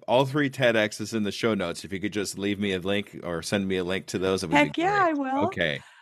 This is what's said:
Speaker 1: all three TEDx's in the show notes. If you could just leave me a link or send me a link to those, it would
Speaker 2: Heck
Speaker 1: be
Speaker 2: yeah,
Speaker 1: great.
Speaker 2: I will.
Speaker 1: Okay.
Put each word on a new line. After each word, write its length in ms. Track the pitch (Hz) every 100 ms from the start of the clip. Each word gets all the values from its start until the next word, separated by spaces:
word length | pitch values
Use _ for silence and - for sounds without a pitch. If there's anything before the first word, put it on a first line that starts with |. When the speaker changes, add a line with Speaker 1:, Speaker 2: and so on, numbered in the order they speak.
| -
Speaker 1:
all 200 | 120 135
three 240 | 147 143
TEDx's 640 | 135 123 113 107 - 107 113
in 80 |
the 80 | 104
show 240 | - 117 104
notes. 280 | 87 82
If 80 | 78
you 80 | 95
could 140 | 98
just 240 | 101 95 92
leave 220 | 101 98
me 140 | 101
a 60 | 92
link 380 | 90 101 101 80
or 180 | 85 82
send 260 | 80 104 95
me 100 | 92
a 60 |
link 220 | 87 95 -
to 120 | 95
those, 240 | 92 95
it 60 | 90
would 60 | 285
Speaker 2:
Heck 200 | 294 -
Speaker 1:
be 80 |
Speaker 2:
yeah, 220 | 349 403 359
Speaker 1:
great. 40 |
Speaker 2:
I 40 |
will. 320 | 294 262 269 311
Speaker 1:
Okay. 360 | 381 82 69 - -